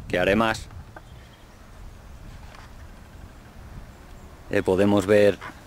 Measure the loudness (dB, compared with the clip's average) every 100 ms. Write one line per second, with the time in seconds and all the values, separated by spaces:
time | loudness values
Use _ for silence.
0 | -6 0 2 2 2 -2 -8 -18 -20 -20
1 | -20 -20 -20 -20 -20 -20 -20 -20 -20 -20
2 | -20 -20 -18 -18 -18 -20 -20 -20 -20 -20
3 | -20 -20 -20 -20 -20 -20 -18 -16 -18 -20
4 | -20 -20 -20 -20 -4 -2 2 4 4 4
5 | 6 6 6 4 -6 -18